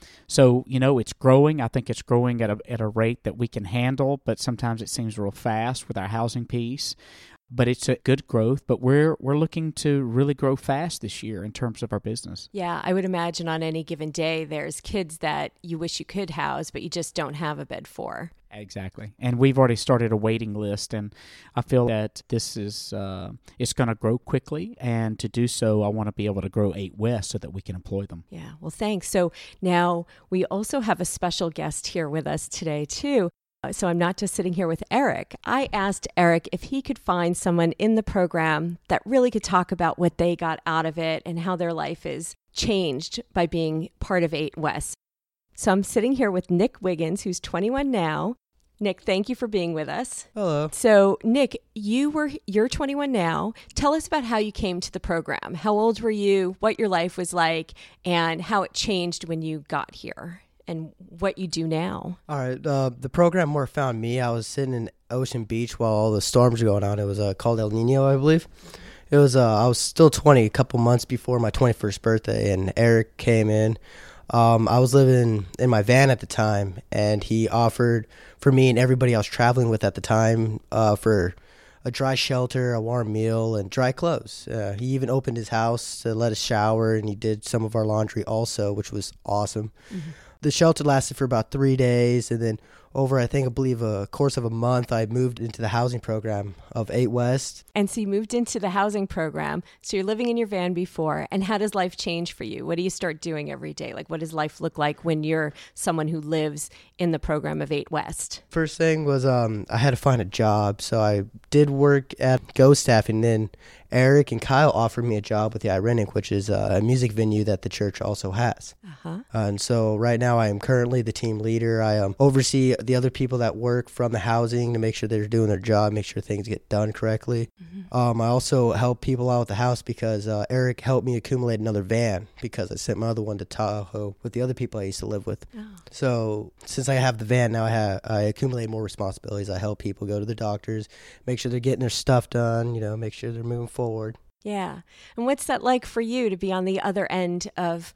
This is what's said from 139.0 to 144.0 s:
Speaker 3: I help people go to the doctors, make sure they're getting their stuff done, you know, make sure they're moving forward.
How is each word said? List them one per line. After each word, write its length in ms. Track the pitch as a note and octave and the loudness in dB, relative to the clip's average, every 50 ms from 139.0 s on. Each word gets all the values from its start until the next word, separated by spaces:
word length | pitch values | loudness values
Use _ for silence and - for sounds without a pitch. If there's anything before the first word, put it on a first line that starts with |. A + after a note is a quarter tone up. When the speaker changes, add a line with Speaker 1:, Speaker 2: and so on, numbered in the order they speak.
| G2+ F#2+ F#2+ - - G#2+ G#2 G2+ G2 G2+ | -6 -6 -6 -8 -10 -8 -6 -6 -6 -4
Speaker 3:
I 100 | F#2 F#2 | -6 -4
help 200 | G#2 G#2 G#2 - | -4 -4 -6 -4
people 280 | - G2+ F#2+ - G#2 | -6 -8 -6 -6 -4
go 120 | G2+ G#2 G#2 | -4 -4 -4
to 80 | G#2 | -4
the 80 | A2 A2+ | -4 -6
doctors, 560 | G#2+ A2+ G#2 G#2 G#2 - - A2 A2 G#2+ - - - - - - - - | -4 -4 -4 -4 -4 -6 -6 -6 -6 -8 -10 -16 -20 -20 -20 -20 -12 -6
make 120 | B2+ B2 - | -6 -6 -4
sure 120 | - B2 | -4 -4
they're 80 | A#2+ B2 | -4 -2
getting 220 | A#2 C3+ B2 - | 0 0 0 0
their 80 | C3 A#2 | 0 -2
stuff 400 | - - - - C3 A#2+ - - | -2 -2 2 4 4 4 4 0
done, 460 | - A#2+ A#2 A#2 A2+ A#2 A#2 A#2+ A#2 | -2 0 0 2 0 0 -2 -2 -4
you 80 | A2+ A2 | -4 -4
know, 120 | G#2 G#2+ | -4 -6
make 200 | A2 A2+ A2 - | -6 -8 -8 -10
sure 180 | - A#2 A#2 A2+ | -8 -10 -8 -8
they're 100 | A#2 A2+ | -6 -6
moving 240 | A#2 A#2+ A#2+ A#2+ A#2 - - | -6 -6 -6 -6 -8 -6 -6
forward. 400 | B2 A2+ A2 A2 | -4 -4 -4 -6